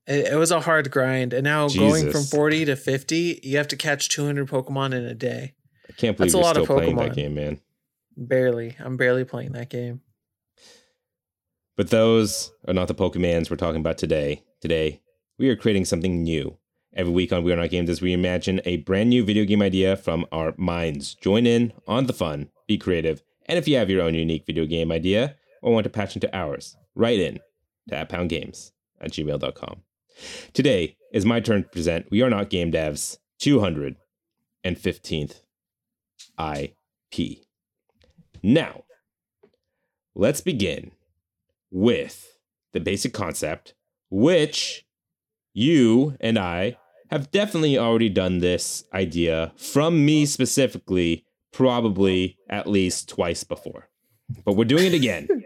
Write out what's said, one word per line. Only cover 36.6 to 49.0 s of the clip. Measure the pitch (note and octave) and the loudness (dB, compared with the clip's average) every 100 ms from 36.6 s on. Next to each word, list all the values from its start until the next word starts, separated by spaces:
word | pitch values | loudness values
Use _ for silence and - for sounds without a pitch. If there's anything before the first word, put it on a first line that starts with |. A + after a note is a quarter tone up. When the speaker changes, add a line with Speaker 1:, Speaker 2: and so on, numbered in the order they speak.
| C#2 _ _ _ _ | -8 _ _ _ _
Speaker 2:
P. | - E2+ - _ _ _ _ _ _ _ _ _ - | -6 -6 -8 _ _ _ _ _ _ _ _ _ -6
Now, | G2 D3+ F#2+ G1+ - _ _ _ _ _ _ _ _ _ _ _ _ F#2 | 2 2 2 -10 -20 _ _ _ _ _ _ _ _ _ _ _ _ 0
let's | G#2+ D3 | 0 2
begin | F#3+ C#3 F#2 C#2 - _ _ _ _ _ _ _ _ | -2 -2 -2 -4 -10 _ _ _ _ _ _ _ _
with | F#2 A2+ F2+ C#2 - - _ _ _ _ | 0 2 2 -4 -12 -20 _ _ _ _
the | F#2 | -6
basic | E2+ G2 B2+ | -4 -2 -4
concept, | - F2+ - D2+ E2 - _ _ _ - | -4 -6 -4 -6 -8 -12 _ _ _ -8
which | F#2+ C#3 F3+ D3+ - - - _ _ _ _ _ _ _ | 2 4 4 2 -2 -8 -10 _ _ _ _ _ _ _
you | - C3 D#3+ A#2 A#2 D3 C3+ | 0 4 6 6 4 2 -2
and | A2+ A2+ | -2 0
I | F2+ F2 G2+ A#2+ _ _ - | -2 -2 -4 -6 _ _ -8
have | D3 C3+ | -6 -2
definitely | G3 G#3 E3+ D#3 C3+ | -2 0 0 2 2
already | A#2 A2+ A2+ | 4 4 4
done | F#2+ F#2 F2+ | 2 0 2
this | F2 F2 - - - | 2 0 -4 -8 -8
idea | F#2 | -4